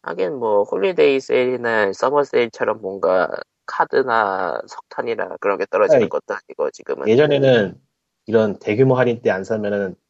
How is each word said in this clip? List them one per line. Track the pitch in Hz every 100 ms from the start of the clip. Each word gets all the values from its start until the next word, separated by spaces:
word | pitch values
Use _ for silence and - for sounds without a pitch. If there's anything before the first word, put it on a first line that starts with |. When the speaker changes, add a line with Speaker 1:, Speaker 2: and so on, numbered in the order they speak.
Speaker 1:
하긴 | - 175 185
뭐, | 139 117 104
홀리데이 | 104 - 196 175 143 135
세일이나 | - 127 127 123 117 113 101
서머 | 98 127 147
세일처럼 | 139 - 117 - 113 110
뭔가 | 101 98 95 92 82 - - _ -
카드나 | - 165 - 131 113 101 95 90 62 -
석탄이나 | - _ - 120 110 92 87
그런 | 98 98
게 | 98
떨어지는 | - - 143
Speaker 2:
아니, | 107
Speaker 1:
것도 | 73 _
아니고, | 104 _ - 76
지금은. | - - 67 69
Speaker 2:
예전에는 | 117 151 139 135 120 98 - _ _ _ _ -
이런 | 113 107 95
대규모 | - 107 131 127
할인 | 123 117
때 | 117
안 | 95
사면은 | 95 110 104 101 98 90